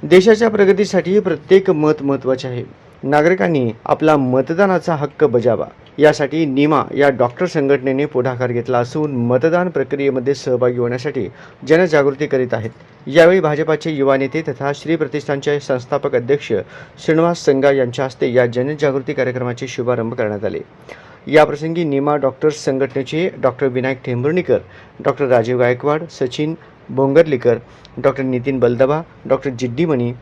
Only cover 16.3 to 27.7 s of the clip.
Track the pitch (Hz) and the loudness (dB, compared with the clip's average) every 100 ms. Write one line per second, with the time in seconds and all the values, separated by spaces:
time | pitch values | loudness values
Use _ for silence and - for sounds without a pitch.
16.3 | 147 - 107 - - - - - 160 170 | -2 0 -4 -4 -16 -20 -10 0 2 2
17.3 | 175 - 135 139 139 127 120 135 - 139 | 0 0 2 4 2 0 -2 -6 -4 0
18.3 | 123 120 117 131 151 147 135 131 135 127 | 2 2 0 -4 -2 -2 -2 -4 -4 -4
19.3 | 123 123 120 131 - 123 120 113 120 110 | -2 -6 -6 -10 -6 -2 -2 -4 -4 -4
20.3 | 104 101 - - - - - - - - | -4 -6 -6 -12 -20 -20 -20 -20 -18 2
21.3 | 147 147 143 160 165 165 139 143 147 135 | 4 4 0 -6 -4 -2 -2 0 0 -2
22.3 | 127 156 147 - 135 135 139 131 156 185 | -2 -4 -2 -4 -2 -2 -4 -6 -4 -4
23.3 | 143 127 123 139 127 127 131 - 123 135 | -2 -2 0 -2 -2 -4 -6 -6 -4 -2
24.3 | 180 175 123 - - - - - 127 139 | -2 0 -2 -2 -20 -20 -4 -4 -2 2
25.3 | 120 113 123 123 123 143 151 160 - 135 | 2 2 0 0 0 -2 -2 -6 -6 -6
26.3 | - 151 165 - - - 127 135 143 160 | -4 -6 -6 -14 -20 -10 -2 2 4 4
27.3 | 131 120 117 - | 2 0 0 -4